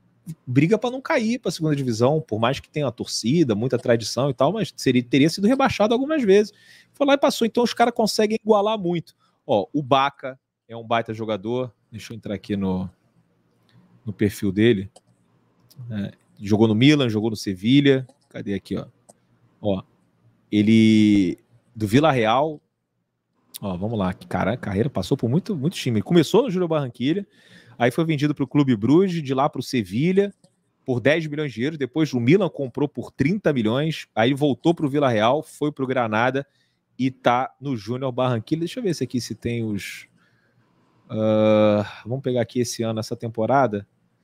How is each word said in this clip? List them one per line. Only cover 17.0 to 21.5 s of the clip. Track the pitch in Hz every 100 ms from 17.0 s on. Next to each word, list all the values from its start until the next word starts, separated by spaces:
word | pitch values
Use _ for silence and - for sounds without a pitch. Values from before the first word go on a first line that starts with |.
| 123
jogou | 107 113
no | 107
Sevilha. | 104 90 110 143 139 131 127 _ _
Cadê | 120 110
aqui, | 98 - 92
ó? | - _ _ - _ _ _ _
Ó, | 104 95 - _ _ _ _ _ -
ele | 104 107 113 110 107 107 101 87 - _